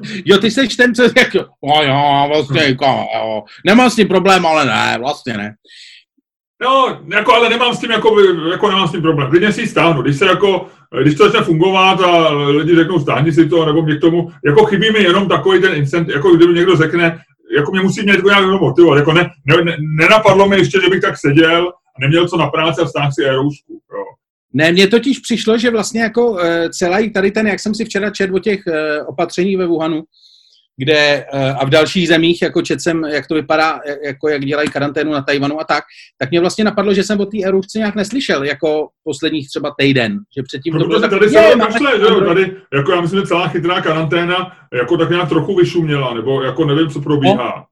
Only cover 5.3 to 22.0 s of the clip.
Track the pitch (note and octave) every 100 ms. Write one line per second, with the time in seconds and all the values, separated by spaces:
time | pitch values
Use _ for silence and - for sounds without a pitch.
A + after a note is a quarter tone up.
5.3 | G#2 G#2 G#2+ _ - - - _ _ _
6.3 | _ _ - B3+ C4+ A#3+ - - G3+ G#3
7.3 | A3+ A3 A#3+ B3 - A#3 A3+ A3+ G#3 F#3+
8.3 | E3 D#3+ F#3+ G#3 F#3+ E3+ F3 D#3+ D3 C3
9.3 | F3 G#3 A#3 - D#3 E3 D3 C3+ C3+ F#3
10.3 | F3+ G3 F3+ - _ _ B2+ C#3+ D3 G#3
11.3 | A3 - D#3+ F#3 F#3+ F#3+ F#3 F3+ E3+ D#3
12.3 | D3 C#3+ D3 D#3+ E3 E3 F3 C#3+ B2 D#3+
13.3 | D#3 D3 E3+ D#3 D#3 D#3 C#3 E3 F3 E3
14.3 | - D3 D3 G#3+ G3 A3 G#3+ F3+ F3+ F#3+
15.3 | G3 F#3+ F#3 F#3+ D3+ C#3 E3+ D#3+ C#3 F#3+
16.3 | E3 F3 E3+ F#3 D#3 D#3 E3+ E3+ - _
17.3 | _ - C#3+ D3 F#3+ F#3+ A3 G3+ F#3 G3
18.3 | G3+ F#3+ F#3+ C#3 C#3 E3 C#3+ D3 E3 E3+
19.3 | - C3+ E3+ E3+ E3 D#3 D#3 F3 A3 G#3+
20.3 | F#3+ G3 G3 C#3+ F#3+ F3 F#3 G3 - D3
21.3 | C#3+ D#3+ E3+ F3 - _ -